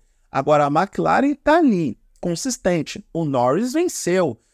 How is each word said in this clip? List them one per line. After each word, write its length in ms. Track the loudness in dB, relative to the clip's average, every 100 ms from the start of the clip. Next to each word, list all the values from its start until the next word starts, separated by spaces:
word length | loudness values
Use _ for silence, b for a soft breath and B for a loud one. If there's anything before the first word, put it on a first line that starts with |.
| _ _ _
Agora, 360 | -4 2 2 4
a 40 |
McLaren 640 | 0 -2 -2 0 2 0
tá 240 | 0 2 4
ali, 400 | 4 2 -2 -6 _ _
consistente. 840 | -6 -6 -6 -4 -2 -2 -4 -12 -10
O 120 | -6
Norris 480 | -2 0 2 0 0
venceu. 680 | -2 -4 -4 -2 0 0 -4 _